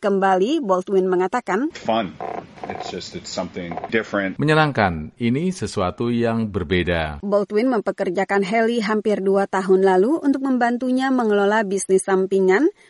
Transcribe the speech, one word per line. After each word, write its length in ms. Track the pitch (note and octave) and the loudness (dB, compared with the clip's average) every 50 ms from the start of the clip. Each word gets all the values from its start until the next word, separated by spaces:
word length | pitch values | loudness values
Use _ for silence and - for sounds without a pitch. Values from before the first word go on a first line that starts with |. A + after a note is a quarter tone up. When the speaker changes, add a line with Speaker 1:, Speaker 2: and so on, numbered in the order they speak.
| - | 0
Speaker 1:
Kembali, 560 | G#3 G3+ F#3+ F#3+ G3 F#3+ F#3 F#3 A3+ D4+ E4 | 0 0 2 2 2 4 4 2 2 0 -2
Baldwin 480 | C#4+ G3+ - F3+ F#3+ - G3+ F#3+ F#3 | 0 0 0 0 0 0 0 2 2
mengatakan, 640 | F#3+ F#3 F3 F3+ F#3 - B3 - - F3 G3 C4 D#4 | 2 2 2 0 0 -2 -4 -4 -2 -2 -2 -2 -4
Speaker 2:
"Fun. 480 | - - - - - A2+ A2 F2 D2+ - - - - - - - - - - | -6 -8 -4 -2 0 0 0 -4 -6 -10 -12 -10 -10 -12 -14 -16 -18 -16 -12
It's 240 | - - - - - | -12 -10 -10 -10 -10
just, 240 | - F#2 - - - | -10 -12 -12 -12 -14
it's 160 | F2+ D#2+ - | -14 -12 -10
something 400 | - - F#2+ F2+ - G2+ F2+ F2 E2 - - - - | -8 -8 -8 -8 -8 -10 -10 -8 -10 -10 -10 -2 -2
different." 400 | A2+ G#2+ - - G2+ G2 F#2+ F#2 | -2 -2 -2 -4 -4 -4 -4 -4
Speaker 3:
Menyenangkan. 800 | - C#3 D3 D#3 D#3 D#3 D3+ C3 - G#2+ F#2+ F2 D#2 D2+ - - | -2 0 2 4 2 2 2 2 2 0 0 0 -2 -8 -12 -10
Ini 400 | _ A#2+ A#2 A#2+ C#3 E3 F#3 F3+ | _ -2 -2 0 0 -2 -4 -4
sesuatu 560 | - - G2+ - - F#2+ F2+ F2+ - A#2+ A#2+ | -4 -6 -6 -4 -2 -2 -2 -2 -4 -4 -2
yang 400 | A#2+ A#2 A#2 A#2 A2+ A2+ A2+ G#2+ | 0 0 0 0 0 0 -2 -4
berbeda. 720 | F#2+ G2 F2 D2+ F#2+ F2+ F2 E2 F2 E2 D#2+ D2+ D2+ D2 - | -4 -6 -2 0 0 0 2 2 0 0 0 -4 -6 -8 -6
Speaker 1:
Baldwin 480 | G3+ G3 G3+ G3+ - G#3 G#3 A#3 C4 | 0 0 0 0 0 -2 0 0 0
mempekerjakan 720 | B3+ A3 F#3+ - G3 - G3 F#3+ F3 F#3+ F#3+ - G3 G3+ G3+ | 0 0 -2 -4 -4 -4 -4 -4 -2 -2 -2 0 0 0 0
Haley 400 | F3+ G#3+ A#3 A3+ A3+ A#3+ A#3+ G#3+ | 0 0 0 2 2 0 0 -2
hampir 400 | G3 A3 G#3+ G#3 A3 G#3 F#3+ F#3+ | 0 -2 -2 0 0 -2 0 0
dua 240 | G3 G3 G3 G3 | 2 2 2 2
tahun 400 | G3 - F#3+ F#3+ F#3 F#3+ F#3+ F#3+ | 0 -2 -4 2 4 4 4 6
lalu 400 | G3 F#3 F#3 F#3 A#3 D#4 D#4+ - | 4 4 4 4 4 2 0 2
untuk 160 | C#4+ C4+ C#4 C4+ | 0 0 0 0
membantunya 720 | C4+ B3+ B3+ B3 A#3+ A#3+ A#3+ B3+ B3+ B3+ B3+ C4 C4+ C4 | -2 0 2 2 0 0 -2 -2 -2 0 0 0 0 0
mengelola 480 | B3+ A#3 A3 G#3 G3+ G3+ G3 G#3 A3 A3 | 0 2 2 2 2 2 2 2 2 0
bisnis 400 | F#3+ F#3+ G3 - - F#3+ F#3+ - | 0 -2 -4 0 2 2 2 2
sampingan, 640 | - G3 F#3+ F#3+ F#3+ - G3 F#3+ F#3 F#3 G#3 C#4 F4 - _ _ _ | 2 0 2 2 2 2 2 4 4 4 4 4 2 0 _ _ _